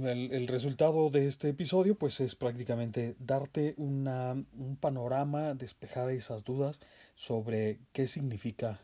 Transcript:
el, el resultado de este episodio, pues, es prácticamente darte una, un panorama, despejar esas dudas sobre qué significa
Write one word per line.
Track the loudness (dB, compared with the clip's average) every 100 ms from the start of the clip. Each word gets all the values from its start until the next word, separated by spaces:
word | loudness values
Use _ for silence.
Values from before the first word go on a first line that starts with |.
el, | -2 -2 -2
el | -2 0
resultado | 0 0 4 4 6 6
de | 6 4
este | 2 -2
episodio, | 0 2 4 4 4
pues, | 2 0
es | -2
prácticamente | 0 -4 -2 -2 -2 0 -2 -4 -4
darte | -2 -2 0 0 -2 0
una, | -2 -2 0 -2 -2
un | -4 -6 -8 -8 -2
panorama, | -2 -2 0 0 0 0 -2
despejar | -4 -8 -12 -10 -4 -2
esas | -2 -4 -8
dudas | -4 0 0 -2 -14 -20 -20
sobre | _ -4 -2 0 2 2 0 -6
qué | -2 -2
significa | 0 -4 -2 -4 -4 -4 -4